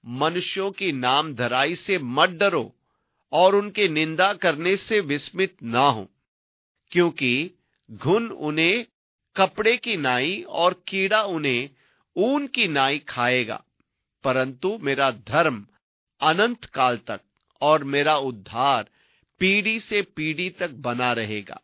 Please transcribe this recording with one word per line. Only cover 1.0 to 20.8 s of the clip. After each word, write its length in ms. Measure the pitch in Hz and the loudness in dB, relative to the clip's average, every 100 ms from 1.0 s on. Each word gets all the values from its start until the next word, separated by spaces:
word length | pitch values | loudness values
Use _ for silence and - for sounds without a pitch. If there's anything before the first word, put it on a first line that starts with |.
| 127 139 156 123 120 127 147 170 | 2 2 0 -4 -2 2 0 -2
से 220 | - 185 | -2 -2
मत 320 | 127 131 180 | 0 2 2
डरो 460 | 165 202 170 107 _ _ _ _ _ _ | 4 0 0 -4 _ _ _ _ _ _
और 240 | 151 185 202 | 4 6 4
उनके 320 | 208 208 196 | 0 0 0
निंदा 460 | 151 160 160 190 | 2 -2 2 0
करने 440 | 190 180 147 170 196 | 2 0 0 0 -2
से 220 | - 214 | 0 -2
विस्मित 640 | 160 143 - 175 190 _ | 0 -4 -4 -4 -4 _
ना 240 | 117 120 143 | -2 2 4
हो, 240 | 110 95 _ _ _ _ _ _ _ _ | 2 -8 _ _ _ _ _ _ _ _
क्योंकि 600 | 175 175 - 131 123 175 _ _ _ _ | 2 2 2 0 0 -4 _ _ _ _
घुन 400 | 110 139 208 233 | -6 0 0 0
उन्हें 540 | - 151 151 165 220 226 _ _ _ _ - | -6 -4 0 0 0 -4 _ _ _ _ 0
कपड़े 420 | 190 - 214 247 | 0 2 2 2
की 200 | 240 196 | -2 -2
नाई 440 | 139 123 147 202 | 0 0 0 -4
और 420 | 349 - 175 180 - | -6 0 0 0 -6
कीड़ा 360 | 196 190 214 | -2 2 0
उन्हें 460 | 202 165 147 120 139 _ _ _ _ - | 0 -2 0 -2 -4 _ _ _ _ -2
ऊन 320 | 220 285 277 | 0 0 -2
की 200 | - 202 | -2 0
नाई 320 | 143 135 147 | 2 0 0
खाएगा, 640 | - 123 120 127 110 110 _ _ _ _ _ _ | -6 -2 0 0 -2 -8 _ _ _ _ _ _
परंतु 560 | 135 131 131 127 185 220 | -2 0 -2 -4 -6 -4
मेरा 300 | 143 135 135 | -4 0 0
धर्म 560 | 107 - 143 160 117 104 _ _ _ _ _ | -2 -2 2 2 -2 -12 _ _ _ _ _
अनंत 440 | 147 165 226 240 - | 2 4 0 -2 -10
काल 320 | 143 127 117 | 0 0 0
तक 240 | - 104 _ _ _ _ | -6 -12 _ _ _ _
और 220 | 143 156 | 4 4
मेरा 340 | 139 143 147 151 | 2 0 2 2
उद्धार 720 | 135 113 92 113 139 127 101 _ _ _ _ _ | 0 -8 -10 0 2 2 -2 _ _ _ _ _
पीढ़ी 400 | 185 202 208 220 | 2 2 0 -6
से 220 | - 208 | -4 -4
पीढ़ी 480 | 196 - 156 156 180 | -4 -6 -6 -4 -8
तक 200 | - 175 | -6 -8
बना 440 | 143 | -6